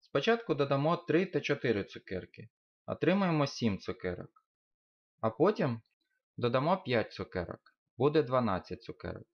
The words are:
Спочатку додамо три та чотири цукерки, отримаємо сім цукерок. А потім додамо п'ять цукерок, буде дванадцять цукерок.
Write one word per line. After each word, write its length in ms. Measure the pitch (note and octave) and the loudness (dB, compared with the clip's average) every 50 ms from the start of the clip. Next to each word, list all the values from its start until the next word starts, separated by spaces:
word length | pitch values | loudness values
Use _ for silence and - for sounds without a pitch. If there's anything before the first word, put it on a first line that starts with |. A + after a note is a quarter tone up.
Спочатку 540 | _ _ _ C#3+ - A3+ A3+ A#3 - - D#3+ | _ _ _ 0 2 2 0 0 0 -2 0
додамо 420 | C#3 C#3+ C3 C#3 C#3 C#3+ D#3 F3 | 0 2 2 2 2 2 2 2
три 300 | E3+ - - D3 E3 F#3+ | 0 0 2 2 2 2
та 140 | F#3 - D3 | 2 -2 -4
чотири 440 | C3+ - D3 - - C3 A2 G2+ F#2+ | 0 0 -2 0 2 0 0 0 0
цукерки, 640 | - - - _ - F#2+ F#2 F2 - - - A2 - _ _ _ _ _ _ _ | -4 -10 -18 _ -8 -8 -8 -8 -10 -18 -20 -20 -20 _ _ _ _ _ _ _
отримаємо 600 | - - - - D3+ F#3 G3+ G3 F3+ D#3+ D3+ C#3+ | -8 -4 0 2 2 2 2 2 2 2 2 0
сім 320 | C#3 - - B2+ A2+ G2 F2+ | -2 -2 -2 0 0 0 -2
цукерок. 520 | - - F#2 - - F#2 F2+ - - - _ _ _ _ _ _ _ _ _ _ _ _ _ _ _ _ _ _ | -6 -8 -10 -6 -4 -6 -6 -6 -10 -16 _ _ _ _ _ _ _ _ _ _ _ _ _ _ _ _ _ _
А 100 | - A2+ | -4 -4
потім 520 | - - D3+ G3 G#3+ - F#3+ C#3 A#2 A#2 _ _ _ _ _ _ _ _ _ _ _ | 2 4 2 2 4 2 0 0 0 -4 _ _ _ _ _ _ _ _ _ _ _
додамо 400 | - A#2 A#2+ A#2+ C3 C#3 D#3+ F#3 | -2 -2 0 2 2 2 2 0
п'ять 360 | F#3+ - B2 B2+ A2+ G#2+ - | 0 0 0 0 0 0 0
цукерок, 480 | - - F#2 - - F2+ F2 F2+ - - _ - _ _ _ _ _ | -4 -10 -10 -6 -4 -6 -6 -6 -8 -14 _ -20 _ _ _ _ _
буде 260 | - B2 D3 D3+ D#3+ | 0 0 2 4 2
дванадцять 600 | D3 B2+ C3 B2+ A#2+ G#2+ F#2+ F2+ - - F2+ - | 2 2 0 0 2 2 0 -2 -4 -8 -14 -14
цукерок. 440 | - - F2+ _ - F2+ F2+ F#2 - _ | -12 -16 -16 _ -10 -10 -10 -10 -14 _